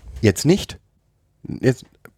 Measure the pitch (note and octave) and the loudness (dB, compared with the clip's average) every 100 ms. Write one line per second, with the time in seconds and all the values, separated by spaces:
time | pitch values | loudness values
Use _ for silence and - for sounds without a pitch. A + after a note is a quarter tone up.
0 | - - G#2+ F#2+ C#3 F#3+ - - _ _ | -20 0 0 2 2 0 0 -14 _ _
1 | _ _ _ _ - - A#2+ B2+ - _ | _ _ _ _ -16 -2 -2 -2 -8 _
2 | _ | _